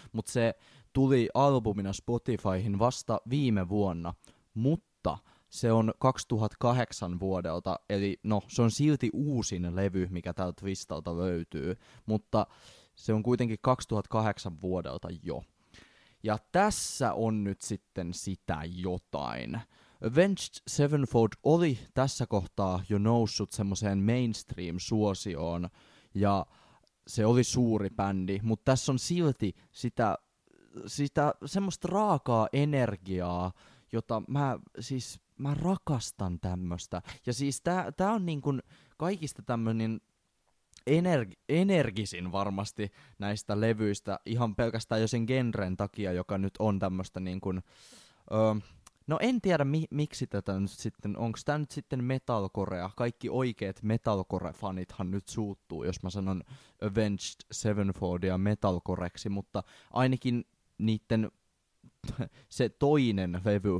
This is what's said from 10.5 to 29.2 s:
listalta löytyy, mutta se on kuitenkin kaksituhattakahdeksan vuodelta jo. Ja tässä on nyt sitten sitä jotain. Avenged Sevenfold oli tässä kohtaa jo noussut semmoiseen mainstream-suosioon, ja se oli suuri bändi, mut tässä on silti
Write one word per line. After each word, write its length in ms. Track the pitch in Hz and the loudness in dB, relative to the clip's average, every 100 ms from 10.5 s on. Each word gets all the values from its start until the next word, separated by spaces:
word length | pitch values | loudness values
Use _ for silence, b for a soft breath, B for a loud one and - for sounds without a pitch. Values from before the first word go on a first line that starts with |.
| - 98 | -4 -6
listalta 520 | 95 - 78 82 85 | -6 -6 -8 -4 -2
löytyy, 580 | 92 85 82 78 78 - B B - | 0 -2 -4 -4 -4 -6 B B -2
mutta 420 | 107 - 110 - B B B B - | -2 0 0 0 B B B B -8
se 180 | - | -2
on 100 | 110 | 0
kuitenkin 340 | 113 120 120 110 | 2 2 0 0
kaksituhattakahdeksan 1000 | - 127 - 107 - 110 110 98 98 80 | 0 0 0 -4 -2 0 0 -2 -6 -6
vuodelta 460 | 90 90 82 67 87 87 | -4 -4 -4 -8 -10 -10
jo. 200 | 80 71 - _ b b b b b b | -8 -8 -10 _ b b b b b b
Ja 140 | 110 107 - | -4 -4 0
tässä 600 | 175 208 - - - 123 | 2 2 0 -4 -2 0
on 300 | - 113 107 | 0 0 0
nyt 180 | 101 98 | -2 -4
sitten 520 | - 101 _ - 87 | -6 -8 _ -8 -6
sitä 480 | 87 - 92 - 80 82 | -6 -6 -6 -4 -6 -6
jotain. 960 | 90 90 90 - 73 65 58 58 101 - b b b 113 | -6 -4 -4 -6 -6 -6 -6 -6 -8 -10 b b b 2
Avenged 540 | 131 196 190 - - - | 4 4 2 -6 -12 -4
Sevenfold 640 | - 143 147 131 117 113 - | 2 4 4 4 4 4 2
oli 360 | 139 165 170 120 - | 4 4 4 0 -4
tässä 340 | - 135 - 120 | 0 0 0 -2
kohtaa 560 | 104 90 - 98 92 92 | -2 -2 -2 0 0 0
jo 80 | 104 | 2
noussut 540 | 107 117 110 - 104 | 4 4 2 0 -4
semmoiseen 480 | - 101 92 104 98 | -2 -2 0 0 2
mainstream-suosioon, 1700 | 101 123 120 107 - - 87 87 - 110 104 95 104 76 82 87 87 b b b b 98 | 2 2 0 -2 -8 -8 -6 -6 -2 2 2 0 -4 -4 -4 -4 -6 b b b b 2
ja 300 | 101 98 - b b b _ _ - | 4 4 0 b b b _ _ -8
se 180 | - 110 | 2 4
oli 180 | 120 | 4
suuri 460 | 123 - 120 107 98 | 4 2 2 2 0
bändi, 500 | - 98 95 92 98 | -2 -2 0 -2 -2
mut 200 | 113 110 | 0 0
tässä 280 | - 131 - | 2 2 2
on 80 | 131 | -2
silti 540 | - 175 | 0 2